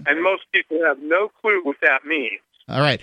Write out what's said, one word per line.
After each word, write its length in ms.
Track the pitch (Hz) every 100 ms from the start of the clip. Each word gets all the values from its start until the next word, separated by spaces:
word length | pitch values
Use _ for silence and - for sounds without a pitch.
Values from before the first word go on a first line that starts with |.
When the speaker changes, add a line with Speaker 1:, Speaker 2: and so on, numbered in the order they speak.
| 143
Speaker 1:
And 160 | 156
most 220 | 180 190 -
people 320 | 185 - 160 165
have 140 | 135
no 300 | 151 175 214 _
clue 220 | 220 196
what 140 | 151 143
that 240 | 156 135 143
means. 360 | 156 113 101 _ _ -
Speaker 2:
All 140 | 127
right. 180 | 147 113